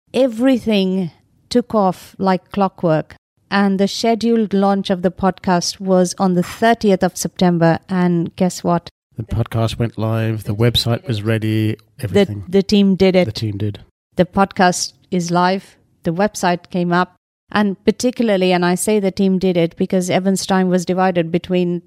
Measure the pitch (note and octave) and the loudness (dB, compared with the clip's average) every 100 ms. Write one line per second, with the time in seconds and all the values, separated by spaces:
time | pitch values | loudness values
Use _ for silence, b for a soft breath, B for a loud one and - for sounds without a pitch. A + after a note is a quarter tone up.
0 | _ - C4 A3 C4+ A#3+ A3+ G#3 F#3+ F#3+ | _ -2 -2 2 2 2 0 0 0 -2
1 | E3+ - _ _ _ A#3+ A#3+ A3 F#3+ - | -4 -8 _ _ _ -2 0 0 0 -2
2 | - - F#3+ F#3 - G3+ F#3+ - E3+ D#3 | -10 -4 -2 -2 -4 -4 -4 -2 0 0
3 | - - _ _ - G3+ G3+ F#3+ G3 - | -4 -14 _ _ -4 0 0 0 -2 0
4 | A3+ A3+ A3+ A3+ G#3 G3 G3 G3 F#3+ F3+ | -2 0 0 0 0 0 0 0 -2 -2
5 | F3+ - F#3+ - - F3+ - - F#3+ F#3 | -2 -2 -2 -2 -2 -2 -2 -6 0 2
6 | F3+ - F#3+ F3+ F3 - A3+ A#3 G#3+ F#3 | 2 0 0 0 -2 0 0 2 2 2
7 | F3+ - E3+ - F3+ F3 E3 D#3+ - F#3 | 0 -4 -8 0 0 4 2 0 -2 -2
8 | F3+ E3+ E3+ - F3+ - F3 E3+ - - | 0 0 -2 -2 -4 -2 -2 -2 -4 -16
9 | _ - A2 A2 - A2+ A2+ - A2+ - | _ -14 -6 -4 -2 -2 -2 -2 -6 -4
10 | A2 A2+ A2+ G#2+ G#2 G2+ A#2+ A2+ A#2 A#2 | -4 -2 -2 -4 -6 0 0 2 0 -2
11 | - G#2+ G#2 A2 A2 A2 G#2+ - _ - | -4 -4 -2 -2 0 0 0 -4 _ -10
12 | G2+ G3+ F#3+ G#2 C3 G3 F#3 G#3 G3 F#3 | -2 0 0 -2 -2 -2 2 2 4 4
13 | F#3+ F3+ F3 - A2 G2+ G#2 G2 - _ | 2 2 0 -2 -6 -4 -6 -6 -14 _
14 | _ - E3+ G3 G3 - F3+ F3 - - | _ -2 0 0 -2 2 0 0 -6 -14
15 | _ F3+ E3+ F3 F3+ G3 - _ _ _ | _ -6 -2 0 0 -2 -8 _ _ _
16 | F3 E3 G#3 - F3+ F3 - F3+ F3 F3 | -6 -2 -2 -2 -2 -2 -4 -4 0 0
17 | F3+ _ _ _ _ G#3 G#3 F#3 - - | -2 _ _ _ _ -2 0 0 0 0
18 | B3 - A3+ G3 F#3 F3+ F3 F3+ - G#3+ | -2 0 0 2 2 2 2 0 0 0
19 | F#3+ F#3 F#3+ F#3+ F#3 F3 E3 - F#3 F#3 | 0 2 2 2 2 2 0 -2 -2 0
20 | F3+ F#3 F#3+ F#3+ - F#3+ F#3 F3+ E3+ F3+ | 0 0 0 -2 0 0 2 0 0 0
21 | F#3+ F3 E3 E3+ - F3+ F3 F3 | 0 0 -2 -4 -2 -2 0 -2